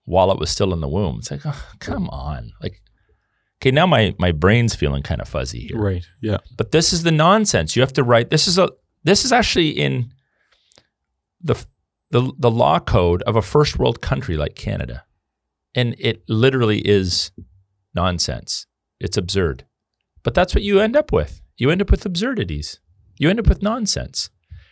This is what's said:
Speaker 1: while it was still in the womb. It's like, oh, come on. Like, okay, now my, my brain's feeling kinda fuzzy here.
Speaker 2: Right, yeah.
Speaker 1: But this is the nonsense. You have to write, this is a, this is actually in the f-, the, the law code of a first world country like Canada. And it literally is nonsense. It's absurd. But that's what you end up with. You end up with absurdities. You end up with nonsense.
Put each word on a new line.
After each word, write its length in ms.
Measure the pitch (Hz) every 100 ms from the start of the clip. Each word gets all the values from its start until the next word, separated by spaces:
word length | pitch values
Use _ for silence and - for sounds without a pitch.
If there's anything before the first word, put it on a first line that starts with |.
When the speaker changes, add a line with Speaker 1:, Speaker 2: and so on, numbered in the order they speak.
Speaker 1:
while 260 | - 92 92
it 80 | 95
was 120 | -
still 220 | - 98
in 80 | 85
the 80 | 71
womb. 280 | 85 95 57
It's 120 | -
like, 120 | -
oh, 220 | 151 - - -
come 280 | - 226 175
on. 420 | - 67 73 57 -
Like, 180 | - - _ _ _ _ _ _ _ -
okay, 100 | 135
now 160 | 135 180
my, 280 | 135 104 -
my 140 | 90
brain's 420 | 78 90 120 117
feeling 280 | - 71 69
kinda 220 | 73 71
fuzzy 420 | - 71 65 60 -
here. 100 | 113
Speaker 2:
Right, 260 | 101 90 - -
yeah. 160 | 110 - - -
Speaker 1:
But 160 | 110
this 200 | 156 160
is 100 | 175
the 80 | 170
nonsense. 680 | 156 165 214 214 101 80 117
You 60 |
have 100 | 131
to 80 | -
write, 280 | 120 117 120
this 180 | 156 -
is 100 | 180
a, 120 | 175 - _ _
this 200 | 151 196
is 80 | 254
actually 380 | 254 - 165 156
in 420 | 135 143 131 120 - _ _ _ _ _ _ _ _ _ _ _ _
the 120 | 165
f-, 120 | 120 - _ _ _ -
the, 220 | 120 131 135
the 120 | 120
law 280 | 113 139 165
code 440 | - 104 87 87
of 120 | - 110
a 60 |
first 360 | 101 151 147 -
world 220 | 127 120
country 360 | - 135 - 78
like 180 | 73
Canada. 500 | - - 95 62 60 _ _ _ _ _ _ _
And 200 | - 120 -
it 260 | - - -
literally 500 | 110 127 131 113 107
is 520 | - 101 92 90 - - - _ _ _ _
nonsense. 720 | 90 90 87 - 60 - - - _ _ -
It's 180 | 95 101
absurd. 480 | 90 98 85 64 - _ _ _ _ _
But 120 | -
that's 200 | 131 185
what 100 | -
you 160 | 202 196
end 160 | 220 277
up 160 | 302
with. 300 | - 73 - - -
You 140 | 127
end 120 | 180
up 80 | 196
with 160 | 180 196
absurdities. 720 | 175 233 254 92 76 73 - _ _ _ -
You 100 | 147
end 100 | 220
up 80 | 208
with 160 | -
nonsense. 680 | 202 240 208 - - - - _ - - -